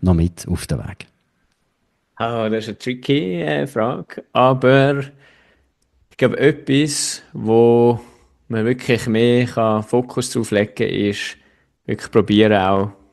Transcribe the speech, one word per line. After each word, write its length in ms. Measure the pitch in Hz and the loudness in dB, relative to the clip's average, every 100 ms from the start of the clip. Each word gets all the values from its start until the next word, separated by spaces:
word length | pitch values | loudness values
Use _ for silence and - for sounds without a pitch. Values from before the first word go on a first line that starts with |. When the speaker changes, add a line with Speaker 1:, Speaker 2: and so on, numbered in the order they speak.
Speaker 1:
noch 120 | 92 | 2
mit 320 | 87 82 87 - | 2 2 -4 -8
auf 200 | 87 - | -6 -4
den 120 | 69 | -8
Weg? 280 | - - - _ _ _ _ _ _ _ _ _ _ - | -8 -14 -20 _ _ _ _ _ _ _ _ _ _ -8
Speaker 2:
Ah, 320 | 113 117 110 | -6 -2 -2
das 140 | 110 | -4
ist 40 | 107 | -6
eine 100 | 104 | -10
tricky, 600 | - 127 127 139 180 175 | -8 -8 -2 -2 0 -4
äh, 260 | 156 147 143 | -4 -4 -4
Frage. 580 | 117 110 165 175 - - | -2 -4 -4 -10 -16 -6
Aber 680 | - 127 131 127 135 139 139 139 _ _ _ _ _ _ _ _ _ _ | 2 2 4 4 4 4 0 -6 _ _ _ _ _ _ _ _ _ _
ich 60 | _ | _
glaube, 200 | 127 - | 0 4
etwas, 840 | 135 151 - 135 151 147 - - - | 2 2 -2 0 0 -4 -8 -10 -14
wo 680 | - 110 113 117 120 117 117 - _ _ _ _ | -8 0 4 6 6 4 0 -6 _ _ _ _
man 160 | 113 110 | -4 -2
wirklich 400 | 127 - 117 - | -4 -2 -2 0
mehr 400 | 110 120 120 120 | 0 2 2 0
kann 360 | - 113 107 | -2 0 0
Fokus 480 | 107 120 123 - 120 | 0 -2 -2 -6 -6
drauf 200 | 120 113 | -6 -2
legen 240 | 104 104 | 0 0
kann, 120 | - 107 | -2 -4
ist 480 | 95 101 101 - - _ _ _ _ - | -2 -2 -4 -8 -14 _ _ _ _ -10
wirklich 240 | 101 - | -10 -2
probieren 420 | 117 104 104 107 | 0 2 4 4
auch 360 | 104 92 98 98 - _ | 4 2 0 -2 -8 _